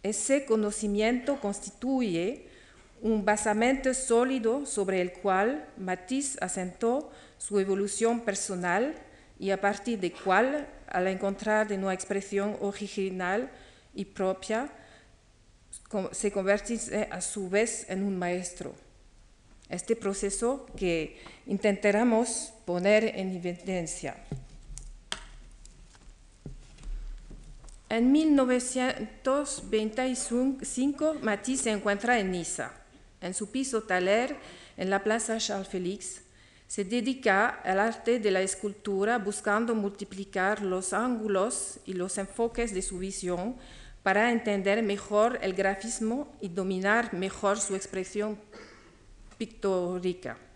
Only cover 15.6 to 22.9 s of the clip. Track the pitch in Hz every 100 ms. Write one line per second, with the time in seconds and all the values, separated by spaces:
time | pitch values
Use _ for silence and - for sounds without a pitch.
15.6 | - - - 214 190 - 208 202 190 202
16.6 | - 226 - 208 - 180 - 208 185 202
17.6 | 226 - - 190 202 185 175 180 180 -
18.6 | - - - - - - - - - -
19.6 | - 180 - 226 196 196 202 202 233 277
20.6 | - - 185 165 151 - - - - 202
21.6 | 208 196 208 202 240 220 240 - - -
22.6 | - 175 190